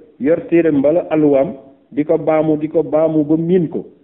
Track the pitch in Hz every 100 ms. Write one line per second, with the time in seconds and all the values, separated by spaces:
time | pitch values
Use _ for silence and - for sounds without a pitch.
0 | - _ 131 165 - 170 160 147 139 175
1 | - 156 151 135 139 - - _ _ 139
2 | 151 160 151 156 156 151 151 160 151 151
3 | 160 156 147 160 165 185 143 107 - -